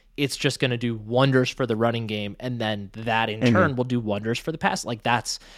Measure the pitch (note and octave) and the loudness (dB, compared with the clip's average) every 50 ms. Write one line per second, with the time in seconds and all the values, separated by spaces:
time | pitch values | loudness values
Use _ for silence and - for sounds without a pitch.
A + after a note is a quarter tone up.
0 | _ _ - - D3 C3 - - - C#3+ B2+ - - C3 B2 A#2+ A#2+ A#2+ A#2 A2 | _ _ -6 -4 -4 -2 -2 -2 -2 -2 -2 0 -2 -2 -2 -2 -2 -4 -4 -4
1 | G#2+ G#2+ A#2 B2 C3+ C#3 C3 C3 B2+ B2 - - C3 A#2 A2+ G#2+ A2+ A#2 A#2 A#2 | -6 0 2 4 4 6 6 4 4 2 0 -2 -2 -2 0 2 2 2 2 0
2 | A#2 G#2+ G#2+ G#2 G#2 G2+ G2 - - C3 B2 A#2 A2+ G#2+ G#2+ G2+ G2+ F#2+ - A2+ | -4 -4 -4 -4 -4 -6 -8 -8 -8 -6 -4 -2 -2 -2 -2 -4 -6 -10 -10 -8
3 | A2+ A#2 A2 A2+ A2+ A2 G#2 A2 A#2+ B2 A#2 F#3+ F3+ D#3 C3+ B2 B2+ B2+ B2 B2 | -4 0 0 2 2 0 -2 0 2 4 6 6 4 4 2 0 -2 0 0 -2
4 | A2+ G#2+ G#2 G#2 G#2+ A2 A#2+ - - - D#3 D#3+ - G3+ F#3 F#3 - - A#2+ G#2+ | 0 0 -2 -2 0 -2 -4 -2 -4 -6 -6 -2 -2 -2 -2 -2 -4 -6 -6 -2
5 | - - A#2 A#2 - - - - - - - | 0 2 2 2 2 -2 -8 -10 -12 -18 -20